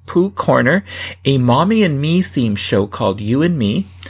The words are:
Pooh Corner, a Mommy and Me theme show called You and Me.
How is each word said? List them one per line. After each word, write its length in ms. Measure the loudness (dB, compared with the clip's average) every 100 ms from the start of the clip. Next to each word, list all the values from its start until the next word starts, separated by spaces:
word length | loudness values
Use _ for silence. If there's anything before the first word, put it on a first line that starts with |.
| -4
Pooh 240 | 0 0
Corner, 540 | 0 0 2 2 0 -4 -12 -14 -6 0
a 100 | 2
Mommy 440 | 2 2 2 2
and 180 | 0 0
Me 220 | 0 0
theme 340 | 0 -2 -2 -2
show 300 | -2 0 0
called 340 | -2 -2 -2
You 220 | -2 0
and 160 | 0 0
Me. 260 | -2 -2 -6 -10